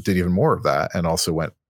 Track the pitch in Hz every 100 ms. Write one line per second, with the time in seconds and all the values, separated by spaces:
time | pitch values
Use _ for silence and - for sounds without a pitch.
0 | - 92 87 90 151 98 - 69 - 90
1 | 85 82 - 80 78 -